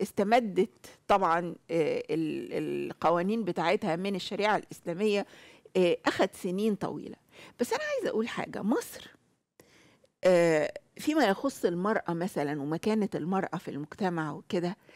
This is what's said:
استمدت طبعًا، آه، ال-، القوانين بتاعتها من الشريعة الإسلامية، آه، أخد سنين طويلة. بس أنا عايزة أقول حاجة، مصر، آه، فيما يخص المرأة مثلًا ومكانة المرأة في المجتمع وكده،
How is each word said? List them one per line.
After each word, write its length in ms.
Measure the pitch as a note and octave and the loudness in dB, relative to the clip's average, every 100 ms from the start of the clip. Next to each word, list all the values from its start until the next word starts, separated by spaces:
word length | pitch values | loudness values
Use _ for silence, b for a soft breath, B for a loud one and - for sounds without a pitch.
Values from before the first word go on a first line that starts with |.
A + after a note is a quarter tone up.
استمدت 1000 | - - G3+ B3 A3 F3 - _ - - - | -4 -2 2 4 4 2 0 _ -20 -6 2
طبعًا، 480 | G3+ F3+ E3+ F3 - - | 4 4 2 0 -8 -2
آه، 320 | E3 C#3+ D3 - | 0 2 0 -2
ال-، 440 | D#3+ D#3 C#3 - | -2 -2 -4 -6
القوانين 920 | - D3+ C#3+ C#3+ - D#3 E3+ F#3 A3+ | -6 -4 -4 -6 0 2 2 2 -2
بتاعتها 520 | F3 F3+ E3 G#3 G3+ E3+ | -2 -2 0 0 0 -2
من 200 | G3 F#3 | -2 -4
الشريعة 420 | - G3+ G#3 F#3 | -6 0 2 0
الإسلامية، 680 | - - F3 E3+ G#3+ G3+ - B B B - F#3+ | -2 -10 -8 -2 2 2 -2 B B B -2 2
آه، 200 | F3 - - | 4 2 0
أخد 240 | - F#3+ | 0 0
سنين 420 | - F#3 F#3 A3 G3 | -2 -4 0 0 0
طويلة. 400 | - D3 - - _ B B - | -4 -6 -10 -16 _ B B -6
بس 140 | - | -2
أنا 100 | A#4+ | -2
عايزة 260 | D5+ C#5 F#4+ | -2 -2 -2
أقول 180 | A3 A3+ | -2 -2
حاجة، 340 | - - - | -6 -8 -4
مصر، 520 | G3+ E4 - - - - _ _ _ _ b b b b _ _ | -2 -2 -2 -12 -18 -20 _ _ _ _ b b b b _ _
آه، 500 | F#3 F3 E3+ D3+ D3 - - - | 6 6 6 4 2 -4 -16 -6
فيما 280 | - D4+ G#3+ | 0 4 4
يخص 400 | F#3+ C#4 - F#3+ | 2 -2 0 -2
المرأة 480 | F3 G3+ G#3+ - | 0 0 0 -2
مثلًا 480 | E3+ F#3 D#3+ C#3+ D3 | -2 -2 -2 -2 -2
ومكانة 480 | C#3+ D#3+ G#3+ A3 G3 D3 | -4 -2 0 0 0 -2
المرأة 420 | D#3 G3 - - | -2 -2 -2 -6
في 140 | - | -6
المجتمع 600 | C#3 D3+ - F#3+ E3+ D3+ | -8 -10 -4 -2 -2 -4
وكده، 440 | D3 - F3+ F3 - b | -8 -6 -2 -2 -6 b